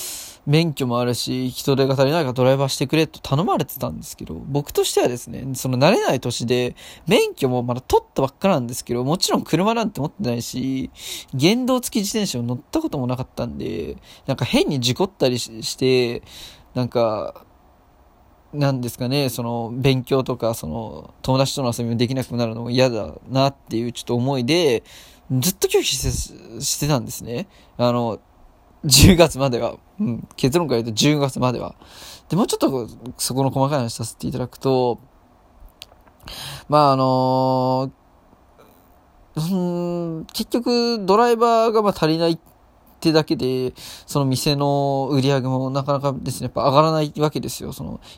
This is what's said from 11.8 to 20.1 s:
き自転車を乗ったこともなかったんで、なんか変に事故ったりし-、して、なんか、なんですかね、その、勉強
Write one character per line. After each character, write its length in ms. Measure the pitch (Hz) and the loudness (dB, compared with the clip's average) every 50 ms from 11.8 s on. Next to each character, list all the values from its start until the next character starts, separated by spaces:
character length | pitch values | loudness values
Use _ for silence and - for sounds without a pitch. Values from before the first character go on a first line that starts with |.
| - - - 226 | 0 -2 -2 -2
き 20 | |
自 160 | 196 208 - | -2 -2 -2
転 80 | 220 202 | -2 -2
車 140 | - - 120 | -2 -2 -2
を 40 | 120 | -4
乗 120 | 120 123 | -4 -4
っ 40 | 123 | -6
た 220 | - _ - 320 | -6 _ -4 -2
こ 80 | 320 302 | -2 -2
と 80 | - | -4
も 80 | 139 123 | -2 -2
な 100 | 123 127 | -2 -2
か 80 | 127 123 | -4 -6
っ 40 | - - | -8 -8
た 100 | - - | -8 -8
ん 140 | - 71 101 | -8 -8 -8
で、 380 | - - - - - - - - - - - - - | -8 -8 -8 -8 -8 -10 -12 -14 -16 -20 -20 -10 -6
な 80 | - 131 | -4 -4
ん 40 | |
か 80 | - 131 | -2 -2
変 220 | - - 285 392 | 0 2 2 2
に 120 | 330 151 131 | 2 0 -2
事 160 | 120 131 123 | 0 0 0
故 80 | - 185 | 0 -2
っ 40 | 196 | -2
た 200 | - - 143 127 | 0 0 0 0
り 80 | 123 | 0
し-、 240 | 117 - - 113 110 - | 0 -4 -8 -12 -10 -10
し 120 | - - | -8 -4
て、 480 | - 131 131 127 127 123 117 120 - - - - - - - - - - _ - | 0 2 2 4 4 2 0 -4 -8 -10 -14 -20 -20 -20 -20 -20 -20 -18 _ -4
な 80 | 123 123 | -4 -2
ん 60 | 117 | 0
か、 560 | - 120 117 110 107 101 71 53 - - - _ _ _ _ _ _ _ _ _ _ _ _ _ _ _ _ _ _ _ _ _ - | 0 0 2 2 0 -2 -6 -8 -10 -14 -20 _ _ _ _ _ _ _ _ _ _ _ _ _ _ _ _ _ _ _ _ _ -4
な 180 | 147 143 139 | -2 0 0
ん 100 | 135 127 | 0 -2
で 80 | 123 117 | -4 -6
す 80 | - | -6
か 100 | - 127 | -6 -4
ね、 220 | 123 135 147 139 123 | -2 0 0 0 -2
そ 140 | - - 117 | -2 -4 -6
の、 280 | 117 117 117 117 110 120 | -4 -4 -6 -6 -6 -4
勉 300 | 131 127 139 131 131 123 | 0 2 2 2 2 2
強 200 | - | 0